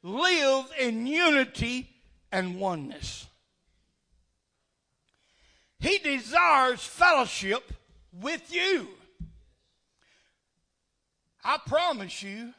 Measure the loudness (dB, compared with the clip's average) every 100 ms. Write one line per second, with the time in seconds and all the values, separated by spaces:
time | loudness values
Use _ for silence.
0 | -8 0 2 4 4 2 -2 -4 -2 -2
1 | -2 2 4 4 2 -2 -4 -4 -10 _
2 | _ _ _ -4 -4 -4 -4 -4 -8 -12
3 | -12 -12 -18 _ _ _ _ _ _ _
4 | _ _ _ _ _ _ _ _ _ _
5 | _ _ _ _ _ _ _ _ 0 0
6 | 0 -2 0 2 4 6 4 0 -8 4
7 | 6 6 2 -4 -4 -4 -4 -16 _ _
8 | _ -10 -8 -8 -6 -2 0 0 -2 -16
9 | _ _ -16 -16 _ _ _ _ _ _
10 | _ _ _ _ _ _ _ _ _ _
11 | _ _ _ _ -4 -4 0 0 0 -2
12 | -8 -12 -12 -12 -14